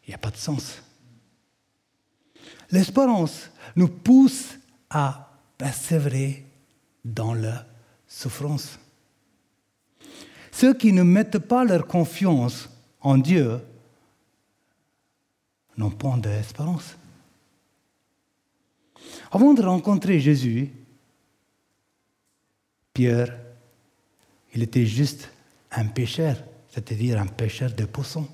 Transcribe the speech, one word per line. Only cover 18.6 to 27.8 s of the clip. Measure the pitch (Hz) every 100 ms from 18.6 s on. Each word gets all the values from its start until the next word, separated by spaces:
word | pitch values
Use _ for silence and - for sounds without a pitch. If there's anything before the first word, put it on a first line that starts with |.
| _ _ _ _ - - -
Avant | 190 277
de | 269
rencontrer | 190 180 208 196 180 175
Jésus, | 139 143 123 113 139 - - _ _ _ _ _ _ _ _ _ _ _ _ _ _ _ _ _ _ _ _
Pierre, | - 123 120 120 - - - _ _ _ _ _ _ _ _ _
il | 120
était | 113 131 113
juste | 113 143 - - _ _ _ _
un | 123 107
pécheur, | 131 117 - 160 123 - - _
c'est-à-dire | - - 107 123 110
un | 98
pécheur | - 110 - 127
de | 110